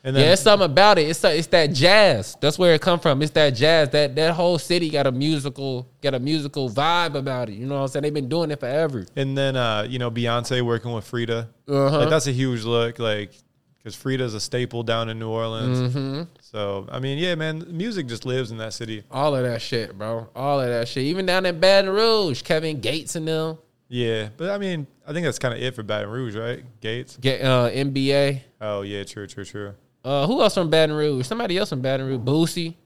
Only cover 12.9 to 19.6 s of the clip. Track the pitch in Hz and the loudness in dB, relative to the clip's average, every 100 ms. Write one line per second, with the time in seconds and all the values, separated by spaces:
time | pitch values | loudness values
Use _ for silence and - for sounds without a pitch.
12.9 | 117 113 104 104 - _ _ _ _ 113 | -2 -4 -2 -6 -16 _ _ _ _ -18
13.9 | - 135 131 127 107 - 127 123 117 113 | -8 -4 -2 -2 -4 -4 -4 -4 -4 -2
14.9 | 113 113 110 110 113 113 113 127 127 127 | -2 -2 -6 -6 -4 -4 -4 -2 0 0
15.9 | 135 135 139 170 _ _ 107 101 98 95 | -2 -4 -8 -10 _ _ -6 -6 -6 -8
16.9 | 127 135 139 180 165 156 156 170 165 226 | -8 -6 -4 -2 -2 -4 -6 -10 -8 -6
17.9 | 196 131 113 127 127 117 113 110 - 113 | -6 -6 -8 -4 -4 -4 -8 -10 -10 -10
18.9 | 107 - 131 147 135 127 117 | -10 -10 -2 0 0 -2 -4